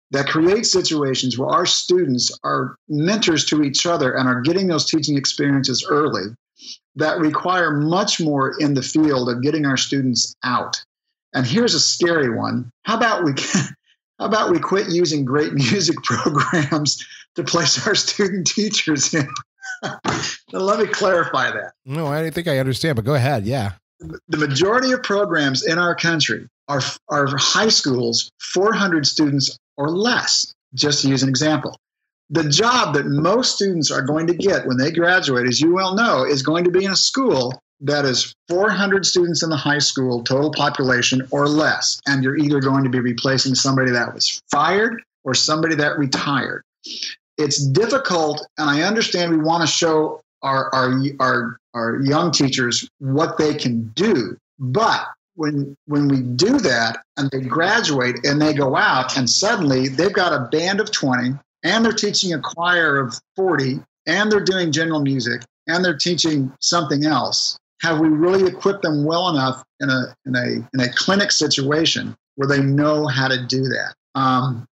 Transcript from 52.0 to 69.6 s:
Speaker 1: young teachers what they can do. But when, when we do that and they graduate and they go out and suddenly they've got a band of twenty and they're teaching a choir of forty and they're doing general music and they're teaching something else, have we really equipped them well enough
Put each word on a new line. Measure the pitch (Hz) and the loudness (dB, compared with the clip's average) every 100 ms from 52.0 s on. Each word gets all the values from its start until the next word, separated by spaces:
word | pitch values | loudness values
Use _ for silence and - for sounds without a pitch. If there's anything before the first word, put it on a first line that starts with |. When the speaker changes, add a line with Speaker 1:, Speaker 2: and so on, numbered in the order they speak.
Speaker 1:
young | 139 147 175 | 2 2 2
teachers | 139 139 131 120 117 - _ | 2 0 0 0 -2 -6 _
what | 135 139 160 - | -2 0 0 2
they | 156 143 | 0 0
can | 131 117 110 127 | -2 -2 -4 -2
do. | 214 165 98 - _ _ | 2 2 0 -8 _ _
But | 127 151 226 - - - _ | -2 0 2 0 -4 -14 _
when, | - 151 143 139 - - | -6 -4 -2 -4 -10 -2
when | 147 143 | 2 2
we | 135 | 2
do | 123 123 190 277 | 0 0 2 4
that | 180 120 113 113 - - | 2 2 0 -4 -10 -6
and | 139 | -4
they | 131 | -4
graduate | 127 151 175 226 175 139 123 120 | -4 0 2 0 0 0 0 0
and | 147 147 | 0 2
they | 156 | 2
go | 143 135 156 | 2 0 2
out | 202 135 123 143 | 2 2 0 -2
and | 120 | 0
suddenly | - 196 233 151 131 135 | 2 2 0 2 2 0
they've | 135 185 | 0 0
got | 196 175 | 2 0
a | 143 127 | 0 -2
band | 151 175 202 | -2 0 -2
of | 208 | -2
twenty | - 139 123 123 139 - _ | -2 0 0 -2 -4 -10 _
and | 165 214 | -2 2
they're | 226 | 2
teaching | - 202 - 185 | 2 -2 -2 -2
a | 156 | -4
choir | - - 170 175 160 139 | -6 -4 0 2 2 2
of | 127 - - - | -2 -6 -12 -2
forty | 190 147 135 139 - _ - | 0 2 0 -4 -10 _ -4
and | 180 214 | 0 2
they're | 208 | 2
doing | 175 190 170 | 2 0 0
general | 147 165 156 | 0 0 0
music | 139 135 117 117 - _ - | 0 -2 -2 -6 -10 _ -4
and | 170 | 0
they're | 185 147 | 0 0
teaching | 175 170 165 151 131 - | -2 0 0 0 -2 -4
something | - 175 151 143 151 | -2 -2 0 0 0
else, | 139 104 - - - _ _ | 0 -2 -2 -4 -6 _ _
have | 165 156 | -2 2
we | 160 | 2
really | 151 175 190 185 | 4 2 2 2
equipped | - 196 190 | 0 -2 -2
them | 165 147 | -2 0
well | 147 170 185 | 0 0 0
enough | 151 131 127 | 0 -2 -4